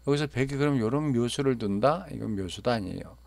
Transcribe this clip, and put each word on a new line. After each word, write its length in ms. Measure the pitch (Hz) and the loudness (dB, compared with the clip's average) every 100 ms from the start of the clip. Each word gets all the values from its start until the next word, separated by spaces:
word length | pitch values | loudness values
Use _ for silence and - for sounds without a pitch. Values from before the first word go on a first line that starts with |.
| 135 | 0
여기서 200 | 143 147 | 0 0
백이 300 | 123 135 139 | 0 -2 0
그럼 220 | 147 135 | 2 2
요런 340 | 110 143 151 | 2 2 2
묘수를 460 | 120 120 - 135 120 | 2 2 0 0 0
둔다? 480 | 104 101 135 175 185 | 0 2 2 2 -4
이건 260 | 117 113 101 | -8 -4 -4
묘수도 340 | 92 101 120 | -6 -4 0
아니에요. 460 | 117 90 90 - - | 0 -2 -8 -10 -16